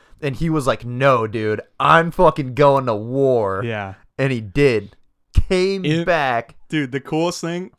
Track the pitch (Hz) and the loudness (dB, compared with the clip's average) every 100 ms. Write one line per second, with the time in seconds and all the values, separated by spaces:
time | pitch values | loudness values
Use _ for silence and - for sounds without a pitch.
0 | _ _ 147 127 165 156 123 113 120 123 | _ _ -8 -4 -2 0 0 -2 -6 0
1 | 135 127 110 113 107 107 - - 135 160 | 2 2 0 -4 -2 -4 -6 -4 2 4
2 | 170 - 175 151 131 123 143 139 127 107 | 2 2 2 2 -4 2 4 4 0 -4
3 | 110 131 135 123 101 95 113 110 98 95 | -4 0 2 2 0 -4 -6 -6 -8 -12
4 | _ - 135 123 110 139 143 110 98 _ | _ -4 -2 -2 -4 2 2 2 -4 _
5 | _ _ _ - - 185 190 196 170 160 | _ _ _ 2 2 2 0 -2 -2 0
6 | 170 170 135 117 - - - 156 135 131 | 0 0 0 -2 -6 -16 -6 -4 -4 -6
7 | - 156 170 165 165 170 185 | -4 -2 -2 -4 -6 -8 -10